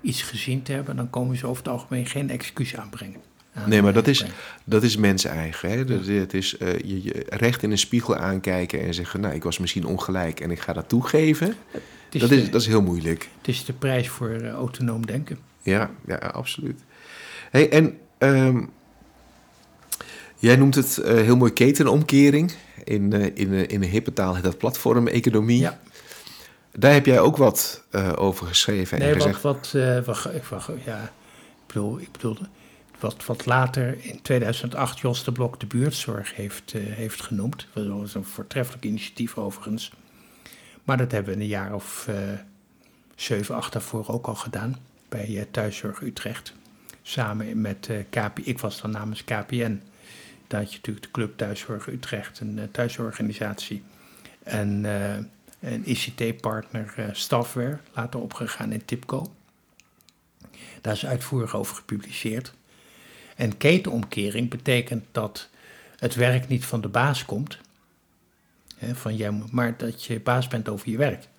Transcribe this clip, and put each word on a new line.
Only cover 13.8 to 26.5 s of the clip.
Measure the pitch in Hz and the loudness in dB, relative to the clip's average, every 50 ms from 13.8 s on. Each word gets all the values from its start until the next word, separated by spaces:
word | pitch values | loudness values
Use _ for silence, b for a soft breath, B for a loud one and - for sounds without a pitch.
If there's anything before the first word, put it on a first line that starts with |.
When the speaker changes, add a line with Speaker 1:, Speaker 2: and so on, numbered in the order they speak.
| - 135 131 127 123 127 | -2 0 0 0 0 -2
Speaker 1:
voor, | - - 127 113 | -4 -6 -6 -6
eh, | 113 113 117 113 | -4 -6 -6 -8
autonoom | 110 113 127 123 - - 127 120 113 113 113 | -6 -6 -6 -6 -4 -2 -2 -2 -2 -2 -4
denken. | 104 101 90 147 - - - - - _ _ - | -4 -4 -4 -4 -6 -10 -14 -14 -20 _ _ 0
Speaker 2:
Ja, | - 95 104 110 104 - - - | 2 2 2 2 0 -4 -12 -8
ja, | - 92 | -6 -6
absoluut. | - - - - - 127 - - - - 135 - - - B B B B B B B B B B B B B | -4 -4 -6 -6 -6 -6 -6 -6 -6 -6 -8 -8 -8 -12 B B B B B B B B B B B B B
Hey, | B 131 151 151 | B 6 6 8
en, | - 156 160 147 - - - _ _ _ | 8 8 6 6 2 -4 -18 _ _ _
ehm, | - 135 139 135 131 131 127 120 110 - - - _ _ _ - - - _ - - - _ - _ _ _ _ _ _ _ _ - - - B B B B B B B B | 4 6 6 8 6 6 4 4 0 -4 -10 -18 _ _ _ -20 -20 -20 _ -20 -20 -20 _ -20 _ _ _ _ _ _ _ _ -12 -12 -12 B B B B B B B B
jij | _ - 117 123 | _ 8 8 10
noemt | 131 135 139 131 | 10 10 8 6
het, | 139 127 - - - | 4 2 2 0 -2
eh, | - - 113 | 2 4 6
heel | 113 110 113 123 | 6 8 8 8
mooi | 123 123 117 - | 8 8 6 6
ketenomkering. | - - 196 190 185 156 127 104 147 151 - 135 139 143 143 143 151 160 180 - B B B B B - | 6 6 6 6 6 4 6 6 4 4 6 8 8 8 8 8 6 4 2 -2 B B B B B -6
In, | - - 104 101 101 107 | -2 0 2 2 4 4
eh, | 104 101 95 - | 4 2 2 0
in, | - 98 95 95 | 0 0 2 2
eh, | 95 92 - | 2 2 2
in | - 104 | 0 0
de | 95 | 0
hippe | 90 92 110 117 - - | 2 2 2 0 0 -2
taal | - 98 92 90 | 0 0 0 0
heet | 90 87 | 2 0
dat | 92 85 - | 0 0 0
platformeconomie. | - - 127 - - 123 117 120 120 113 - 117 113 127 107 107 107 113 120 120 | -2 -2 -2 0 2 4 4 6 4 4 2 4 4 4 4 4 4 6 6 6
Speaker 1:
Ja. | 85 82 - - - B B B B B B B B B B B B B | 4 2 0 -6 -18 B B B B B B B B B B B B B